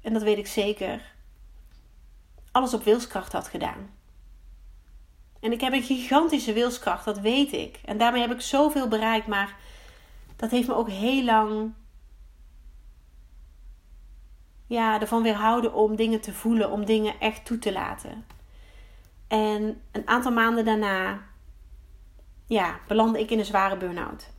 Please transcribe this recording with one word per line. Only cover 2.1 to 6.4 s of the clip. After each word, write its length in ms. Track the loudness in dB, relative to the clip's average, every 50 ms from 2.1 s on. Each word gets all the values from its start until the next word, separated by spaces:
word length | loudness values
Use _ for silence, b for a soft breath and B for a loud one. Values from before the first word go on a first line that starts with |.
| -20 -20 -20 -20 -20 -20 -20 0 0
alles 220 | 2 2 2 -2
op 80 | 0 4
wilskracht 500 | 4 4 4 4 -4 -6 -8 -8 -4 -6
had 160 | -6 -8 -6
gedaan. 420 | -8 -6 -6 -6 -6 -8 -14 -18 -18 -20 _ -20 -20 -20 -20 -20 -20 -20 -20 -20 -20 -20 -20 -20 -20 -20 -20 -20 -20 -20 -20 -20 -20 -20 -20 -20 -20 -8
En 120 | -4 -4 -2
ik 80 | -2
heb 120 | -2 0 0
een 100 | 0 0
gigantische 680 | 0 -2 -2 0 2 4 4 4 4 2 0